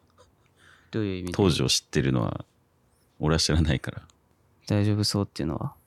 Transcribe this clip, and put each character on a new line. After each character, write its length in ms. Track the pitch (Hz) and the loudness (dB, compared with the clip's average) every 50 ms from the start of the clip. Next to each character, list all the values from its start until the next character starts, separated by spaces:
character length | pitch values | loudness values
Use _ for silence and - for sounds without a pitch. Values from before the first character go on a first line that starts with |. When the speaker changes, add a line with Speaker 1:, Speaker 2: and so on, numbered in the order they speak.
| _ _ _ _ - _ _ _ _ _ _ _ _ - - _ _ _ | _ _ _ _ -20 _ _ _ _ _ _ _ _ -20 -20 _ _ _
Speaker 1:
ど 80 | - 113 | -6 -4
う 40 | 104 | -4
い 100 | 98 92 | -4 -4
う 20 | 90 | -6
意 40 | |
味 40 | 90 | -6
で？ 60 | 90 | -4
Speaker 2:
当 180 | 87 - 101 90 | 0 4 4 4
時 120 | 71 69 | 4 4
を 60 | 65 64 | 2 0
知 160 | - - - | 0 -2 -4
っ 40 | _ | _
て 120 | - 78 | -2 0
る 120 | 65 67 | 0 2
の 100 | 65 60 | 2 0
は、 220 | 55 50 50 - - _ _ _ _ _ _ _ _ _ _ _ _ _ _ - | 0 -2 -4 -8 -12 _ _ _ _ _ _ _ _ _ _ _ _ _ _ -2
俺 160 | 73 78 82 | 0 2 2
は 40 | 80 | 2
知 140 | - - | 2 2
ら 80 | 78 82 | 2 2
な 140 | 78 71 67 | 2 2 0
い 60 | 67 | -2
か 100 | - - | -4 -8
ら。 120 | - - - - _ _ _ _ _ _ _ _ _ _ _ | -12 -14 -16 -20 _ _ _ _ _ _ _ _ _ _ _
Speaker 1:
大 180 | - 107 101 101 | -2 0 0 2
丈 100 | 107 104 | 2 0
夫 100 | 107 104 | 0 0
そ 180 | - - 101 | 0 0 -2
う 20 | 98 | -2
っ 20 | |
て 160 | - - - | -4 -6 -6
い 40 | 71 | -4
う 20 | 85 | -4
の 80 | - | -4
は？ 180 | - - 143 - _ _ | -6 -6 -10 -10 _ _